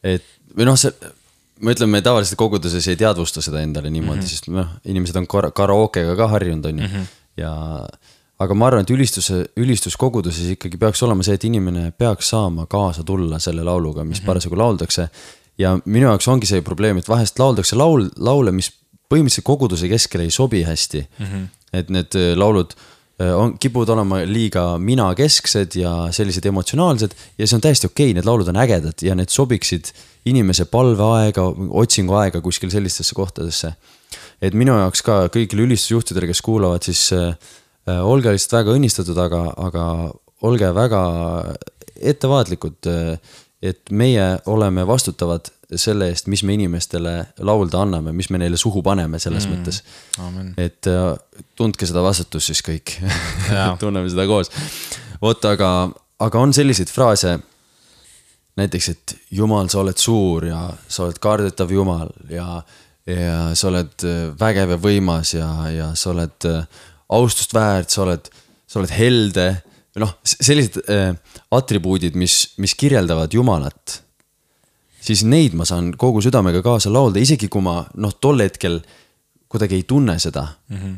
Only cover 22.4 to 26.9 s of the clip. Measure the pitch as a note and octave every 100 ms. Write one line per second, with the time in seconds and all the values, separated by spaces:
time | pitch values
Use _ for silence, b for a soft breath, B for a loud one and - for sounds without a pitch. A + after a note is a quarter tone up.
22.4 | G#2 G#2 E2+ - b b b _ F2+ F2+
23.4 | A2+ - C3+ B2 A2 A2+ G2 F#2+ F2+ A2
24.4 | A2 F2+ F2 E2+ G2 B2+ G2 F2+ D3 -
25.4 | - G#2+ F2+ F2+ F2 E2+ E2+ E2+ G2+ F2+
26.4 | G2+ G2 F2+ C3+ F3+